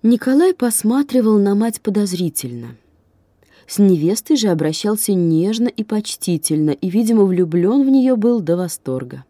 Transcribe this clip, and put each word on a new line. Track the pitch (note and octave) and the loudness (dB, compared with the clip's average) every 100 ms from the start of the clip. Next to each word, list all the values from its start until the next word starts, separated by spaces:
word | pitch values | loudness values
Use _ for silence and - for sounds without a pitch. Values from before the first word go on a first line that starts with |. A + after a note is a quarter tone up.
Николай | A3 A#3+ B3+ C4+ F#4 | 2 0 2 2 2
посматривал | F4+ B3 A3 G#3+ C4 C#4+ B3+ A3 G#3+ | 2 -2 0 0 0 0 0 4 2
на | G3+ G3+ | 2 0
мать | A3+ - | -2 -4
подозрительно. | - G3+ G3+ F3+ F3 - B2+ A#2+ A#2 B2 _ _ _ _ _ _ _ _ _ | -4 -2 -2 -4 -4 -6 -10 -12 -16 -20 _ _ _ _ _ _ _ _ _
С | - | 2
невестой | G3+ F3 D#3+ A3 - D4 | 4 4 0 -2 -2 0
же | G#3+ | 0
обращался | D#3+ D#3 D#3 G#3 G#3+ - | 0 -2 -2 -4 -2 -2
нежно | F#3 E3+ D#3+ F#3 A3+ A#3+ | 0 2 2 0 0 -2
и | - | -4
почтительно, | G#3+ G#3+ G#3+ - - E3 - D#3 D3+ | -4 -4 -6 -8 -4 -4 -2 0 0
и, | - F#3 | -2 -2
видимо, | G3 A3 A3 | -2 2 2
влюблён | G3 F3+ F3 F3 F3+ C4+ | 2 2 0 0 2 2
в | C4+ | 2
неё | C4+ B3+ B3 | 2 2 2
был | A#3 A#3+ | 0 0
до | D#3+ F3 | -2 -2
восторга. | F3+ - C#3 C3 B2 C3+ | -4 -8 -8 -8 -8 -16